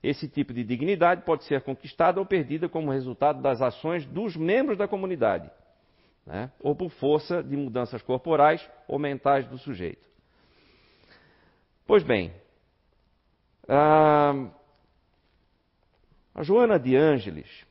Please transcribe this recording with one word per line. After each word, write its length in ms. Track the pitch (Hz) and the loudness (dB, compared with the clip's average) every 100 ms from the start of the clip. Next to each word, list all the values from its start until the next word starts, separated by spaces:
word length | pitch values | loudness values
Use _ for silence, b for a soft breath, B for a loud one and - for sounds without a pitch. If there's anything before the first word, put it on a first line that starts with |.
Esse 280 | 131 143 147 | -4 -6 -6
tipo 240 | - 139 | -6 -6
de 100 | 120 | -6
dignidade 600 | 110 120 156 196 175 180 | -6 -4 -2 2 2 2
pode 200 | - 156 | -2 -4
ser 180 | - 139 | -2 -4
conquistada 580 | 135 131 139 - 170 185 | -4 -12 -14 0 2 2
ou 60 | 190 | -2
perdida 440 | 190 127 156 165 | -2 -2 -4 -4
como 220 | 165 151 | -4 -4
resultado 500 | 135 127 117 143 139 | -4 -6 -2 0 0
das 200 | 139 123 | -2 0
ações 440 | 131 - 160 175 135 | -2 -2 -6 -6 -6
dos 320 | 151 220 165 | -6 -6 -4
membros 400 | 160 226 269 196 | 0 2 0 -2
da 100 | 202 | -4
comunidade, 640 | 196 190 170 113 90 78 _ _ _ _ _ _ _ - | -4 -6 0 0 0 -6 _ _ _ _ _ _ _ -14
né? 260 | 85 127 _ | -12 -12 _
Ou 120 | - | -6
por 160 | 147 180 | -4 -6
força 520 | - 139 151 - 175 | -4 0 0 0 -6
de 140 | 135 139 | -4 -6
mudanças 440 | 139 117 120 117 | -6 -6 -6 -8
corporais 640 | - 127 170 156 147 160 - - - | -6 -6 0 4 4 4 -6 -20 -10
ou 100 | 143 | -6
mentais 480 | 147 139 139 139 123 | -6 -2 0 0 -2
do 100 | 127 | -14
sujeito. 500 | 143 104 87 - _ _ b b b b b b b b b b b b b b b _ - | -12 -10 -10 -12 _ _ b b b b b b b b b b b b b b b _ 4
Pois 160 | 208 | 4
bem, 300 | 151 110 82 85 _ _ _ _ _ _ _ _ _ _ _ _ - | 4 -2 -2 -12 _ _ _ _ _ _ _ _ _ _ _ _ -2
a, 800 | 139 151 156 156 147 147 139 120 - _ _ _ _ _ _ _ _ _ _ _ _ _ _ _ _ _ | 2 6 6 6 4 2 0 -8 -16 _ _ _ _ _ _ _ _ _ _ _ _ _ _ _ _ _
a 100 | - | -12
Joana 360 | 156 214 240 185 | 0 2 4 2
de 160 | 127 131 | 4 4
Ângeles 540 | 156 139 98 78 - - - | 4 2 -2 -12 -16 -20 -20